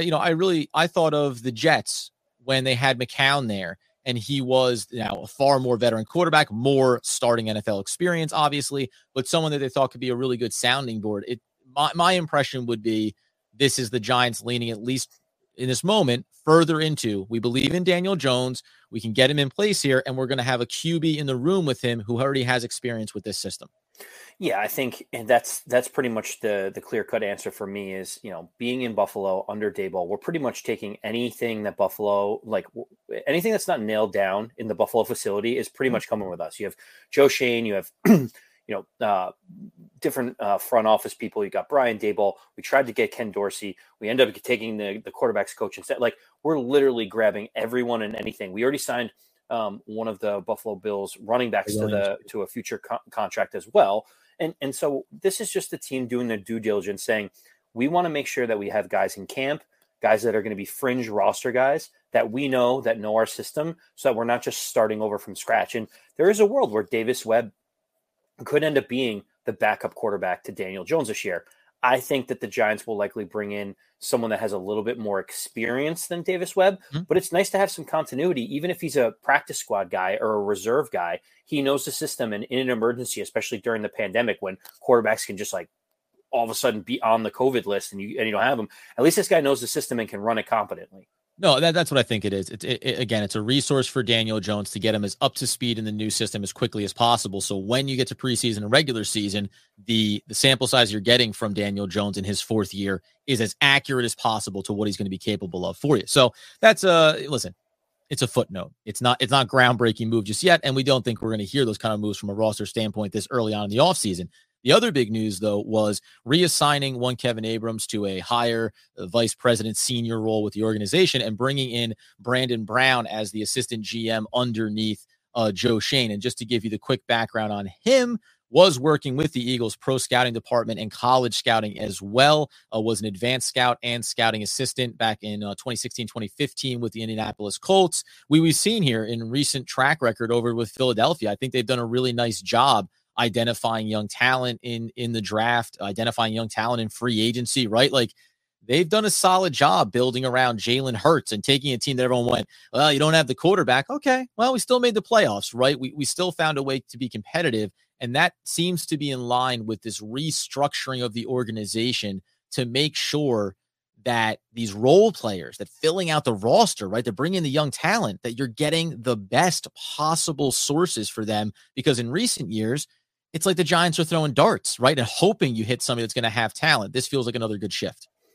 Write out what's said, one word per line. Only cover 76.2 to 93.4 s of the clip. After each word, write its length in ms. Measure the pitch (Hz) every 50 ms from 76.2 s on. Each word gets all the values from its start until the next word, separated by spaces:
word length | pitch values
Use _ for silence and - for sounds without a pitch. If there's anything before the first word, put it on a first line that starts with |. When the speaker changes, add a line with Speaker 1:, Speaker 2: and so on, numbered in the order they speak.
| 165
Speaker 2:
Davis 340 | - 185 175 175 170 -
Webb, 220 | 190 185 196 196 190 - - 139
Speaker 1:
Mm-hmm. 100 | 151 180
Speaker 2:
but 160 | - - 185
it's 120 | 180 -
nice 200 | 170 175 196 -
to 80 | - 190
have 120 | 196 190
some 140 | - - 151
continuity, 580 | - - 160 151 - - 127 151 180 175 131 113 101 120
even 160 | 143 151 180
if 100 | 175 -
he's 160 | - 160 127
a 160 | 139 123 113 107 _ -
practice 360 | - 139 143 - - 139 -
squad 320 | - - 110 98 98 87
guy 260 | 95 95 92 92 98 110
or 140 | 117 110 110
a 100 | 104 101
reserve 480 | 101 104 90 90 110 117 147 151 120
guy. 300 | - 98 87 85 85 90 _ _ _ _ _
He 160 | - - 147
knows 240 | 139 135 139 139 -
the 80 | - 131
system, 400 | - 160 147 - - 127 110 107
and 120 | 101 107
in 140 | - 127 127
an 120 | 131 127
emergency, 500 | 123 113 110 117 123 120 123 107 - 110
especially 380 | 98 - - 113 104 - - 107
during 240 | - 120 113 110 104
the 80 | 101
pandemic 480 | - - 110 98 92 113 120 117 98 -
when 160 | - 95 95 - - - - _ -
quarterbacks 400 | - 127 117 110 107 110 - -
can 100 | - 107
just, 160 | 95 104 - -
like, 160 | 92 87 - _ _ _ _ _ _ _ _ _ _ _ _
all 140 | - 123 117
of 40 | 113
a 60 | 113
sudden 260 | - - 127 110 107
be 220 | 90 - 123 127 -
on 200 | 113 113 113 110
the 80 | 104
covid 360 | - - 127 135 131 120 92
list 260 | 101 101 98 - - -
and 80 | 98
you, 180 | 98 104 110 -
and 80 | 113
you 60 | 110 104
don't 100 | 98 107
have 160 | 127 143 117
him, 100 | 107 98 - - - - -
at 80 | - 127
least 120 | 160 165
this 120 | - 185 -
guy 140 | 185 165 147
knows 180 | 139 139 117
the 60 | 120
system 340 | 113 - 156 143 - 127 117
and 80 | 110 101
can 120 | - 101
run 180 | 101 113 117 110
it 80 | 104
competently. 600 | - 120 110 104 101 92 85 - - - 95 92 _ _ _ _ _ _
Speaker 1:
No, 220 | - 196 170 143 131
that, 160 | 156 170 160
that's 160 | 175 165 -
what 80 | 147 135
I 60 | 117
think 200 | - 123 107 95
it 80 | 104 98
is. 160 | 98 95 -
It's, 160 | - 104 -
it, 140 | 113 127 -
it, 180 | - 131 120 -
again, 240 | 127 104 117 110 104
it's 100 | 98 -
a 80 | 110